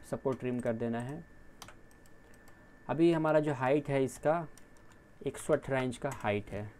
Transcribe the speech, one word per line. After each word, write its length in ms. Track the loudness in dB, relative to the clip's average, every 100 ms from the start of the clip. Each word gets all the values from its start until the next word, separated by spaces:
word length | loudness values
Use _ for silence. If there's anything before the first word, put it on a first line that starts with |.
| -6
सबको 220 | -4 -2
trim 260 | -2 -2 -2
कर 120 | -2
देना 280 | -2 -2 -4
है। 220 | -6 -10 -12 -20 -20 -20 -20 -20 -20 -20 -20 -20 -20 -20 -20 -20 -20 -18 -6
अभी 240 | 4 6
हमारा 280 | 6 4 4
जो 120 | 4
height 340 | 2 4 2 2
है 140 | 0
इसका 420 | 0 0 0 0 -2 -12 -20 -20 -20 -20 -20 -8 -8
एक 120 | -8
सौ 140 | 0
अठारह 280 | 0 2 0
inch 160 | 0 -2
का 140 | -6
height 400 | -4 0 0 -2
है 200 | -8 -10 -12